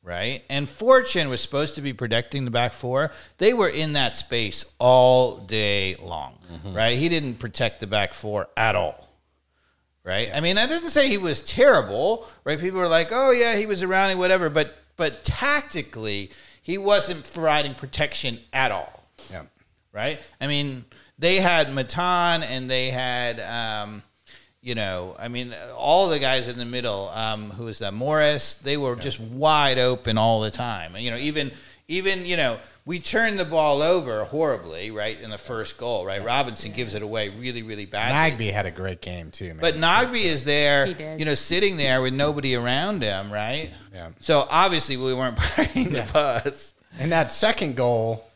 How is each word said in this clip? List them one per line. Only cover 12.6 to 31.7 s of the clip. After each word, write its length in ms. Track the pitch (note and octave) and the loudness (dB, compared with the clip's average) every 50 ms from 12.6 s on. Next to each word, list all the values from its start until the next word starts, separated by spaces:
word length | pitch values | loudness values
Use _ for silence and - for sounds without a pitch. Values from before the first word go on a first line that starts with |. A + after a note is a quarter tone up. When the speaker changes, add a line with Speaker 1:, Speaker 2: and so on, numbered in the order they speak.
| E3+ F#3 F#3+ F#3 | -2 -4 0 0
Speaker 1:
were 80 | F3+ F3 | 2 4
like, 200 | E3 E3 E3 D#3+ A3 | 4 4 2 2 0
"Oh, 200 | B3 C4+ C4 B3 | 2 6 6 6
yeah, 240 | B3 A#3+ A#3 A3+ | 6 6 4 2
he 100 | G#3 G#3+ | 0 0
was 160 | G#3+ G3+ F3+ F#3 | -2 -2 -2 -2
around 260 | F#3 F#3+ F#3+ G3 G3 | 0 2 4 4 4
and 80 | F#3+ F3+ | 2 2
whatever." 300 | F3+ F#3 F#3 F#3+ F3 D#3 | 4 4 4 4 2 2
But, 300 | D3 D#3 D3+ D3 - - _ _ _ | 2 2 0 0 -4 -20 _ _ _
but 280 | - E3+ D3+ C3+ - - | -2 -2 -2 -2 -4 -4
tactically, 1040 | - - - B3 C#4 C#4+ D4 C#4+ - - E3+ C#3+ - - A#2 A2 G#2+ G2+ G2+ G2 - - - - - - _ _ | -4 -2 0 0 2 0 0 -2 -4 -8 -8 -8 -8 -10 -8 -4 -4 -4 -4 -6 -8 -14 -20 -20 -20 -20 _ _
he 160 | - F3 G3 | -6 -6 -2
wasn't 520 | G3 G3+ G3+ G3 - - F3+ D#3+ C#3 - - | 4 4 4 4 4 0 -6 -10 -10 -12 -8
providing 400 | E3+ D#3+ D#3 D3 D3+ D3 C#3+ C3 | 0 2 4 4 4 2 0 -6
protection 680 | - - C3 - - D3+ D3 - - - C3 A#2+ A#2 - _ | -10 -12 -8 -2 -2 -2 -2 -2 -6 -6 -6 -6 -6 -12 _
at 200 | - C3 C3 B2 G2+ | 0 0 2 2 0
all. 320 | F#2 D#2 - - - _ _ _ - - - | -2 -6 -10 -14 -20 _ _ _ -20 -20 -16
Speaker 2:
Yeah. 120 | F#2+ F2 D2+ - _ _ _ _ _ _ _ _ _ | -16 -16 -16 -16 _ _ _ _ _ _ _ _ _
Speaker 1:
Right? 280 | G#2 A2+ C#3 D3+ C#3+ - - _ _ | -6 -4 -4 -4 -6 -12 -20 _ _
I 60 | C3+ | -4
mean, 400 | C#3 D3 C#3+ C#3+ C#3+ C3 B2+ A#2 _ - - - _ _ - | -2 0 0 0 -2 -6 -10 -14 _ -20 -20 -20 _ _ 0
they 180 | C#3 E3+ F#3 | 2 4 4
had 340 | G3 F#3+ F3 F3 E3 D3+ C3+ C3+ | 6 4 4 4 4 2 2 0
Matan 680 | C3+ C3 C3 - E3+ F3+ F3+ F3+ F3 F3 F3 E3+ E3 D#3+ | -4 -4 -2 -2 -2 0 2 2 2 4 2 2 0 -2
and 260 | A2+ B2+ C3 C3 B2+ | -4 -6 -6 -4 -2
they 180 | C3 B2+ B2+ B2+ | 0 0 0 0
had, 500 | B2+ B2+ B2+ B2+ B2 B2 B2 A#2+ A#2 A2+ | -2 -2 -2 -2 -2 -2 -2 -2 -4 -6
um, 640 | G2+ E2+ A#2 A#2 A#2 A2+ G#2+ G#2+ G#2 G#2 G#2+ G#2 - _ _ _ _ - - - _ _ _ _ _ | -8 -8 -6 -4 -4 -4 -4 -6 -6 -8 -10 -16 -18 _ _ _ _ -20 -20 -20 _ _ _ _ _
you 120 | B2 A#2+ | -6 -4
know, 400 | A2+ G#2+ G2 F#2 F2+ F2+ F#2 - - | -2 -2 -2 -4 -4 -6 -8 -10 -12
I 100 | - A#2+ | -12 -8
mean, 260 | A#2+ A#2+ B2+ B2 A#2 D#2 F2 B2 B2 | -8 -8 -8 -8 -10 -14 -14 -14 -10
all 320 | B2 B2+ C#3 D#3+ F3+ G3 F3+ | -4 2 4 6 6 6 4
the 100 | D#3+ D3 | 2 2
guys 300 | C3+ C3 C3 C3 A#2+ A#2+ | 2 2 2 2 0 -2
in 80 | B2 B2 | -6 -8
the 60 | A#2+ | -8
middle, 440 | A#2 B2 B2 A#2+ A#2 G#2 G2 G2 F#2 | -6 -6 -4 -2 -2 -4 -4 -6 -6
um, 400 | D#2 A2 A2+ A2 A2 G#2+ G#2+ G#2 | -6 -4 -4 -4 -4 -6 -8 -12
who 140 | G2 G2+ A#2 | -12 -10 -10
was 140 | A2+ G#2+ - | -10 -8 -6
that, 120 | A2+ G2 G2+ | -6 -6 -4
Morris, 600 | A2 B2+ C#3+ D3+ D#3 D3+ D3 D3 C#3 - - - | -4 -2 0 2 4 4 4 2 2 -2 -4 -6
they 220 | - - C#3 C#3+ D3 | -6 -4 -2 -2 0
were 160 | C#3+ C3 A#2+ | 0 -2 -4
Speaker 2:
Yeah. 60 | A#2+ C#3 | -4 -4
Speaker 1:
just 180 | C#3 - - | -6 -6 -8
wide 580 | A2+ A2 A#2+ C3 D3 D#3 D#3 D3+ D3 C#3 C3 B2+ | -10 -10 -6 2 4 4 4 6 4 4 4 4
open 380 | B2 B2+ B2+ B2 - A#2 A2 A2 | 4 2 2 0 -2 0 2 2
all 220 | A2 A2+ A2+ A2 | 4 4 2 2
the 100 | G#2+ G#2+ | 0 -2
time. 460 | - - B2 A#2+ A2 F#2+ E2 E2 F2 | -4 -4 -6 -6 -6 -8 -8 -10 -10
You 140 | G2+ A#2+ A#2+ | -8 -6 -6
know, 60 | A#2 | -6
even, 360 | A#2+ C3+ D3+ D3+ D#3 C#3+ C3+ - - - - | -4 -4 -4 -2 -2 -4 -4 -8 -14 -20 -20